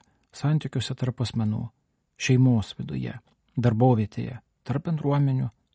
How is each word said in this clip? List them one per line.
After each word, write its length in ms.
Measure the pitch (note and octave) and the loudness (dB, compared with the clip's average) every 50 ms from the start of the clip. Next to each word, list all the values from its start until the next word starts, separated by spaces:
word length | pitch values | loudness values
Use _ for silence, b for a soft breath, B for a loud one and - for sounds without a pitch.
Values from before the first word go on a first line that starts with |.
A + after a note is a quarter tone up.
| - _ _ _ _ _ | -14 _ _ _ _ _
santykiuose 640 | - - - C#3+ D#3 D3+ - C#3+ - C3 A2 - A#2 | -8 -4 0 0 0 0 -2 -4 -4 -4 -4 -6 -6
tarp 240 | - C3 B2+ - - | -4 -4 -4 -2 -4
asmenų, 420 | B2 - - A#2 A2 G#2+ G#2+ - A#2+ A#2 - _ _ _ _ _ _ _ _ | -4 -4 -2 -2 -2 -2 -2 -4 -6 -8 -12 _ _ _ _ _ _ _ _
šeimos 560 | - - - C3 B2 C3 B2+ A#2+ A2 G2+ - - - | -4 0 2 4 6 6 6 4 2 0 -2 -8 -10
viduje, 380 | - - - C2 B1 - A#2 A#2+ - _ _ _ _ _ _ | -8 -8 -6 -6 -6 -8 -10 -12 -18 _ _ _ _ _ _
darbovietėje, 840 | - A#2 A#2+ A2 A2 B2+ C3 B2 A2 G#2+ G2+ - A#2+ A#2+ A#2+ B2+ A#2+ - _ _ _ - | 0 0 0 2 4 4 4 4 4 0 -2 -4 -8 -8 -8 -10 -12 -16 _ _ _ -6
tarp 220 | - B2 C#3+ - E3+ | -6 -6 -4 -4 -4
bendruomenių, 640 | E3 D3 D3 D3 C#3+ C#3+ C#3+ C#3 C3 C3 C3 A#2 - _ _ _ | -4 -2 -2 0 2 2 2 2 2 0 -2 -4 -8 _ _ _